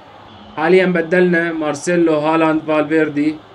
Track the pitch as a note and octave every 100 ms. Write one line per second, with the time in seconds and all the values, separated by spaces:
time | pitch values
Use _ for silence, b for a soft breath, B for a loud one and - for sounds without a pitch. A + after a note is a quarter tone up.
0 | - - - - - - D#3+ F#3 F3+ F3
1 | D#3+ F3+ F3+ E3+ E3+ E3 D3+ C#3+ - F3
2 | E3 D#3 D3+ D#3+ D#3+ D#3 D3+ D#3 D3 D#3+
3 | D#3 D3 D3+ D#3 -